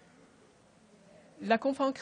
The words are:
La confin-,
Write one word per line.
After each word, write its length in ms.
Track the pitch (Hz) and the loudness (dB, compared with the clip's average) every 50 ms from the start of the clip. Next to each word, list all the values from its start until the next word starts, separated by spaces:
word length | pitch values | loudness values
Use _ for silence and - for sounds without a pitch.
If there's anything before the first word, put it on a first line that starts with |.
| - - - - - - - - - - - - - - - - - - - - - - - - - - - - | -20 -20 -20 -20 -20 -20 -20 -20 -20 -20 -20 -20 -20 -20 -20 -20 -20 -20 -20 -20 -20 -20 -20 -20 -20 -20 -18 -8
La 160 | - 196 226 | 0 2 2
confin-, 360 | 226 - 269 269 - 277 269 262 - | 2 2 0 0 0 0 -2 -2 -4